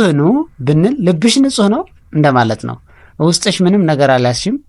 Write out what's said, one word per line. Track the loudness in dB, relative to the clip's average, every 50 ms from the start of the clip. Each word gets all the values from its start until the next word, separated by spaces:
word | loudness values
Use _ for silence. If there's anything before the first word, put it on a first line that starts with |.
| 2 2
ኑ | 2 2 2 2 0 0 -2 -6 -10 -8
ብንል | -4 0 0 2 2 0 0 0
ልብሽ | 0 -2 0 0 0 0 2 2
ንጹህ | 0 0 0 0 0 0
ነው | 0 -2 -6 -10 -16 -20 _ -6 -2
እንደማለት | 0 0 2 2 2 0 0 -2 -6 -8
ነው። | -12 -12 -12 -18 -20 -20 -20 -20 -20 _ -4
ውስጥሽ | -2 -2 -2 -2 -2 -4 -2 0
ምንም | 0 2 2 2 2
ነገር | 0 0 2 2 2
አልያዝሽም፣ | 2 2 2 0 -2 -2 -4 -6 -6 -6 -8